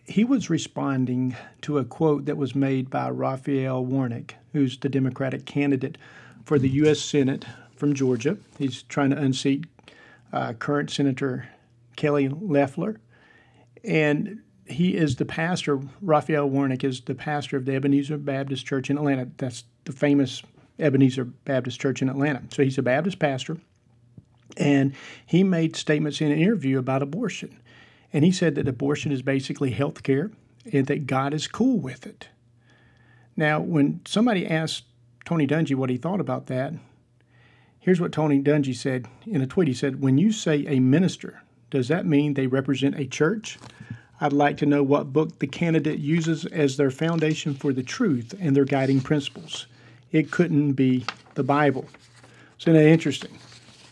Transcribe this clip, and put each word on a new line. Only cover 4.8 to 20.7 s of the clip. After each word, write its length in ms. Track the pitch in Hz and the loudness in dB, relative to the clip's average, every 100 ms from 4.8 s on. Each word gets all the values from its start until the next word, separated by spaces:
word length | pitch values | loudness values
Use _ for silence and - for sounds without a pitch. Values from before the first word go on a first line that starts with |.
| 139 | -4
Democratic 560 | 135 131 127 131 131 - | 0 -2 -2 -6 -6 -6
candidate 500 | 143 143 135 131 - - - - - | -2 0 0 -2 -10 -20 -20 -20 -14
for 140 | - 147 | 0 2
the 100 | 131 | 2
U 160 | 135 | 4
S 160 | 151 143 | 4 2
Senate 460 | - 147 131 139 - - - | 0 0 0 -2 -8 -20 -20
from 200 | - 147 | -4 -2
Georgia. 420 | 135 127 120 139 202 - - | 0 0 0 0 -4 -8 -6
He's 240 | 139 - | -6 -6
trying 260 | - - 139 | -6 0 0
to 100 | 139 | 2
unseat, 460 | 135 135 139 139 165 _ - - - - - | 0 0 0 -2 -6 _ -20 -20 -20 -20 -8
uh, 220 | - 123 | -6 -6
current 380 | 113 - 143 151 | -6 -2 -2 -2
Senator 580 | - 139 135 139 127 - - _ _ _ - | 0 0 0 -4 -6 -10 -20 _ _ _ -4
Kelly 320 | 151 147 135 | 0 2 0
Loeffler. 720 | 151 208 143 139 - 208 220 _ _ _ _ _ _ _ - | -4 0 2 2 -2 -6 -6 _ _ _ _ _ _ _ -12
And 580 | 220 160 151 151 - - - _ | -2 2 2 2 -2 -10 -20 _
he 320 | - 127 180 - | -8 -2 0 2
is 200 | 151 123 | 0 -2
the 80 | |
pastor, 560 | 131 - 165 180 - 139 135 - | -4 -4 -2 -2 -2 -4 -6 -6
Raphael 480 | 196 147 139 151 143 | 2 2 2 0 0
Warnock 360 | 135 139 131 | 0 0 0
is 160 | 135 127 | -4 -4
the 160 | - 131 | -8 -8
pastor 400 | 151 147 139 139 | -6 -6 -4 -4
of 80 | |
the 100 | 127 | -2
Ebenezer 420 | 135 143 139 139 147 | 0 2 2 0 -6
Baptist 480 | 143 135 139 131 | -4 -4 -4 -8
Church 240 | - 139 131 | -4 -4 -2
in 80 | 147 | -2
Atlanta. 320 | 147 131 123 - | 0 -2 -4 -8
That's 280 | 131 - - _ | -8 -8 -16 _
the 80 | - | -16
famous 480 | 135 147 143 131 - - _ _ | 0 2 4 2 -4 -16 _ _